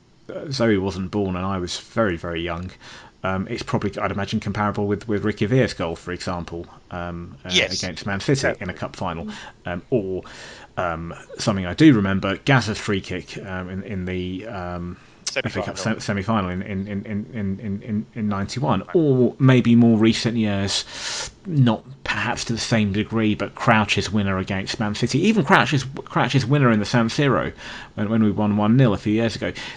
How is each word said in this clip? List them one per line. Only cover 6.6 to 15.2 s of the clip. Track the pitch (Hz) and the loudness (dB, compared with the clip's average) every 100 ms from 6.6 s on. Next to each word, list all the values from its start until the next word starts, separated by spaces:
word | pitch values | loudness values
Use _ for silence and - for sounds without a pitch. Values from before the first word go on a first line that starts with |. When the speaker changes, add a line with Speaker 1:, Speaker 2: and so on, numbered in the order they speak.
| 85 - - | -12 -18 -12
Speaker 1:
um, | 90 87 85 90 - | -10 -8 -8 -12 -14
uh, | 90 | -2
Speaker 2:
Yes. | 160 92 95 | 0 0 -2
Speaker 1:
against | 92 82 104 | -6 -6 -6
Man | 98 | -2
City | - 135 135 | 0 0 0
Speaker 2:
Yeah. | - | -4
Speaker 1:
in | 92 | -8
a | |
cup | 80 - - | -8 -10 -6
final, | 95 82 214 104 - - 90 | -6 -6 -8 -12 -16 -12 -8
um, | 87 - | -8 -2
or, | 123 95 90 - - - - - - | -2 0 -6 -8 -16 -18 -20 -10 -4
um, | 87 82 85 - - - | -2 -4 -6 -12 -14 -4
something | - 98 90 | -2 0 -2
I | |
do | 85 156 | 6 8
remember, | 113 98 98 98 95 | 8 4 0 -2 -2
Gazza's | - 131 104 104 | 2 2 0 -4
free | - 98 | -2 -4
kick, | - 90 - - | -4 -8 -10 -12
um, | 98 92 92 | -8 -8 -6
in, | 95 | -8
in | 95 95 90 | -6 -6 -4
the, | 92 90 92 110 | -4 -4 -6 -8
um, | 98 90 87 87 87 - - | -8 -8 -8 -8 -12 -18 -14